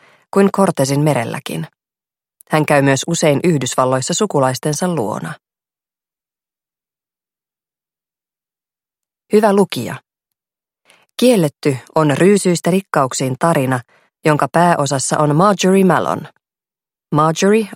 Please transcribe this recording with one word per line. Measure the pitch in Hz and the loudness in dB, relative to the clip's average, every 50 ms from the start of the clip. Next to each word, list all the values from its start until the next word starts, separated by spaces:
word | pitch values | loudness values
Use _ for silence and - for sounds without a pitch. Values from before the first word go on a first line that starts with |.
| _ _ _ _ _ _ | _ _ _ _ _ _
kuin | - 196 196 190 - | 0 2 2 2 2
Cortezin | - 196 180 160 - 135 131 139 143 | 0 0 0 0 -2 -2 -2 0 0
merelläkin. | 151 156 135 120 117 117 - 147 - - - 160 160 - _ _ _ _ _ _ _ _ _ _ _ _ _ _ - - | 0 0 0 -2 -4 -6 -8 -10 -10 -10 -10 -10 -10 -12 _ _ _ _ _ _ _ _ _ _ _ _ _ _ -10 -4
Hän | - 156 147 | -2 -2 0
käy | - 151 143 139 | 2 2 2 2
myös | 135 135 131 - | 2 0 0 -2
usein | - 170 - 175 151 139 135 - | -6 -4 0 0 0 0 2 0
Yhdysvalloissa | 185 165 135 131 127 - - 131 127 131 131 127 - 175 | 0 0 0 -2 -4 -2 -2 0 0 0 -2 -4 -4 -4
sukulaistensa | - 214 196 - 143 131 131 127 - - 151 151 - 190 180 | -4 -4 -2 0 0 0 0 -2 -4 -6 -6 -4 -4 -4 -4
luona. | 170 147 104 98 107 120 - 165 160 - _ _ _ _ _ _ _ _ _ _ _ _ _ _ _ _ _ _ _ _ _ _ _ _ _ _ _ _ _ _ _ _ _ _ _ _ _ _ _ _ _ _ _ _ _ _ _ _ _ _ _ _ _ _ _ _ _ _ _ _ _ _ _ _ _ _ _ _ _ _ _ _ _ _ _ _ _ - 208 | -4 -4 -4 -6 -6 -8 -10 -12 -14 -16 _ _ _ _ _ _ _ _ _ _ _ _ _ _ _ _ _ _ _ _ _ _ _ _ _ _ _ _ _ _ _ _ _ _ _ _ _ _ _ _ _ _ _ _ _ _ _ _ _ _ _ _ _ _ _ _ _ _ _ _ _ _ _ _ _ _ _ _ _ _ _ _ _ _ _ _ _ 0 0
Hyvä | 214 220 208 196 | 2 2 4 2
lukija. | 208 185 - - 135 110 92 117 - _ _ _ _ _ _ _ _ _ _ _ _ _ _ _ _ _ _ _ _ _ _ _ | 2 0 0 -2 -8 -8 -8 -10 -14 _ _ _ _ _ _ _ _ _ _ _ _ _ _ _ _ _ _ _ _ _ _ _
Kielletty | - 233 254 240 196 160 143 _ _ - 147 131 120 - _ - | 0 2 4 4 4 2 0 _ _ -2 -2 -2 -2 -8 _ 0
on | 160 156 147 135 | 2 2 2 2
ryysyistä | - 175 196 208 190 - 185 175 - - 175 | 4 4 4 4 4 2 0 -2 0 -2 -2
rikkauksiin | 180 196 - - - 156 135 127 - - 139 131 131 - | -2 -2 -2 -2 -2 0 0 0 -2 -4 -4 -4 -4 -2
tarina, | - 170 165 147 131 127 131 120 - _ _ _ _ _ _ _ - | 0 0 0 0 0 -2 -2 -4 -6 _ _ _ _ _ _ _ 0
jonka | 156 151 139 139 135 - | 0 0 0 0 0 2
pääosassa | 165 175 175 170 - 143 135 143 127 - - 156 - | 2 2 2 2 0 0 -2 -2 -4 -2 -4 -2 0
on | 151 151 147 | 0 0 2
Marjorie | 160 190 208 196 - 190 185 190 196 190 | 2 2 2 2 2 2 2 4 4 4
Mallon. | 185 156 123 87 71 85 - 151 - _ _ _ _ _ _ _ _ _ _ _ _ _ _ _ - - | 4 2 2 0 -2 -4 -6 -8 -14 _ _ _ _ _ _ _ _ _ _ _ _ _ _ _ -4 -2
Marjorie | 151 156 160 156 - 190 196 214 226 214 - - | 0 0 0 0 0 0 2 2 0 -2 -4 -6